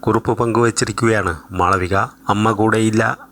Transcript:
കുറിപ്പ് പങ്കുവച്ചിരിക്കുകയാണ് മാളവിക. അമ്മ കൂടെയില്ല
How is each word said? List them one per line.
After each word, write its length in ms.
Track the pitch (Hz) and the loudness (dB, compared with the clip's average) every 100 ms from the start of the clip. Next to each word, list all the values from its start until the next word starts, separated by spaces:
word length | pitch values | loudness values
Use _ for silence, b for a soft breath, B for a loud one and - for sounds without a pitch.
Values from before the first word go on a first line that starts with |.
കുറിപ്പ് 380 | - 110 - 113 | -2 0 0 -2
പങ്കുവച്ചിരിക്കുകയാണ് 1000 | 117 117 117 - 120 104 117 110 92 82 - | 0 2 2 0 -4 0 0 0 -2 -6 -8
മാളവിക. 440 | 92 90 95 90 98 127 - - | -2 0 0 0 -2 -2 -6 -4
അമ്മ 220 | 104 110 | 0 0
കൂടെയില്ല 640 | 104 110 110 110 110 110 - - | 2 2 2 2 0 0 -4 -6